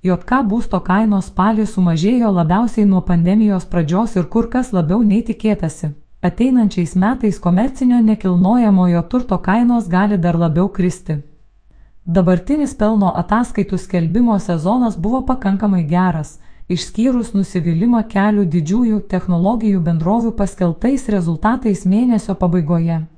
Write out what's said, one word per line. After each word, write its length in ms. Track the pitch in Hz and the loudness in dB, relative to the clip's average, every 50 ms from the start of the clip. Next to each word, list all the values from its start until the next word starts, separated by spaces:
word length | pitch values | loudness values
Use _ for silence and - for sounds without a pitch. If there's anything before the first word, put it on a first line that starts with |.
J 140 | - 185 180 175 - | 0 0 -2 -2 -2
K 180 | - 247 262 | -2 0 0
būsto 360 | 277 208 196 240 220 - - 180 | 0 0 -2 -2 -2 -2 -4 -4
kainos 460 | - - 185 202 220 214 208 190 180 | -2 0 0 2 2 2 0 0 -2
spalį 400 | - - - 185 208 226 214 220 | -4 -2 -2 0 0 2 0 -2
sumažėjo 640 | 202 214 190 185 175 165 160 165 202 247 247 233 214 | -2 0 0 0 2 2 0 0 0 2 2 0 0
labiausiai 560 | 196 175 165 156 180 202 240 233 - 226 208 | 2 0 2 2 2 0 0 0 0 2 2
nuo 140 | 202 190 185 | 4 2 2
pandemijos 640 | 175 - 175 170 165 175 196 214 220 208 196 185 175 | 2 0 0 2 2 2 2 2 2 2 0 -2 -4
pradžios 500 | - - 175 165 147 170 190 233 214 - | -2 -2 -2 0 0 0 0 0 0 -2
ir 80 | 190 170 | -4 -4
kur 240 | - - 226 226 226 | 0 0 -2 -2 0
kas 240 | - 254 254 254 | -2 -4 -2 0
labiau 300 | - 185 165 147 180 226 | 0 0 2 0 0 2
nei 200 | 240 202 185 220 | 2 2 2 0
tikėtasi. 680 | 233 233 220 - - 220 208 208 - 160 - - - 156 143 - - _ - - | 0 -2 -6 -2 0 -2 -2 0 -2 -6 -6 -6 -8 -8 -8 -10 -18 _ -18 -2
Ateinančiais 720 | - 180 175 - 226 262 254 247 220 196 - 185 175 - - | -2 -2 0 2 0 2 4 4 2 2 0 0 -4 0 0
metais 440 | 185 185 214 262 262 - 208 190 - | 0 2 2 0 0 -2 -2 -2 0
komercinio 600 | - 175 175 180 226 269 262 - 262 247 240 247 | 0 0 2 2 2 0 -2 -2 0 2 4 4
nekilnojamojo 1000 | 226 214 220 214 - 190 180 180 175 185 226 247 240 214 196 185 180 180 170 170 165 170 | 4 4 2 2 0 0 2 2 2 4 4 4 4 4 4 4 4 4 2 2 0 0
turto 280 | - 254 247 - 190 175 | -2 -2 -2 0 -4 -2
kainos 500 | - - 190 233 240 240 240 233 208 175 | 0 0 0 2 2 2 2 0 0 0
gali 300 | 170 180 202 208 208 190 | 0 0 2 2 0 0
dar 200 | 160 175 170 165 | 0 0 0 2
labiau 300 | 170 165 151 165 185 202 | 0 2 2 0 0 0
kristi. 500 | 196 - 180 180 170 - - - 156 147 139 - - _ - _ _ _ _ _ _ - - - _ - - | 0 -2 -2 -2 -2 -4 -8 -8 -8 -8 -8 -12 -20 _ -20 _ _ _ _ _ _ -20 -20 -20 _ -16 -8
Dabartinis 680 | - 170 190 180 170 185 175 180 - 285 311 285 262 - | -2 0 2 4 4 2 0 0 -2 -2 -2 -2 -4 -2
pelno 360 | - 214 214 226 214 202 180 | 0 0 0 2 2 0 0
ataskaitų 680 | - - 175 - 208 226 240 233 - - 196 202 190 180 | 0 -2 -2 0 0 0 0 -2 -2 -4 -2 -2 -2 -6
skelbimo 600 | - - - 180 165 160 170 233 247 240 214 196 | -4 -2 -2 -2 0 0 2 2 2 2 2 0
sezonas 580 | - - 175 165 151 180 226 254 247 226 190 | 0 -2 -4 -2 0 0 0 0 0 -2 -2
buvo 260 | 175 165 208 240 262 254 | -2 -2 -2 -2 -2 0
pakankamai 560 | 262 254 254 - 196 196 190 214 208 196 180 | -2 -2 -2 0 -2 -2 0 0 0 0 0
geras, 560 | 165 143 160 180 185 185 160 160 147 - - - - - - - - - | 0 0 0 0 2 0 0 -2 -6 -8 -14 -20 -20 -20 -20 -20 -8 -6
išskyrus 680 | 180 175 - - - - 226 269 254 247 226 - - | -6 -6 -6 -8 -4 -2 0 0 0 0 -2 -2 -2
nusivylimą 720 | 196 196 - - 185 156 175 165 160 196 240 240 226 220 226 | -2 -2 -2 -2 -2 -2 0 0 0 2 2 2 2 0 -2
kelių 380 | - 196 196 214 214 202 202 170 151 | 0 0 2 2 2 2 0 0 0
didžiųjų 460 | 175 156 151 190 233 247 226 214 208 202 - | -2 -2 0 0 0 2 0 0 -2 -4 -4
technologijų 680 | - 180 - - 180 170 175 196 233 233 226 214 196 190 | -4 -4 -2 0 0 0 2 0 0 0 0 0 0 0
bendrovių 520 | 165 170 170 160 160 175 208 240 233 233 | 0 0 0 0 0 0 0 0 0 -2
paskelbtais 760 | 220 226 202 196 - - 185 175 165 - - 240 277 262 262 - | -2 -2 -4 -4 -2 -2 -2 -2 -2 -2 -2 -2 -2 -2 -2 -2
rezultatais 760 | 214 196 175 165 165 156 - 214 240 254 262 220 196 - - | -2 -2 0 -2 -4 -2 0 0 0 0 0 -2 -2 0 0
mėnesio 500 | 180 190 214 247 254 233 214 - - 190 | 0 0 2 2 2 0 0 -2 -4 -4
pabaigoje. 720 | - 190 180 165 180 165 147 170 165 165 165 165 160 160 160 - | -2 0 0 0 0 0 0 0 0 0 -2 -2 -4 -6 -8 -14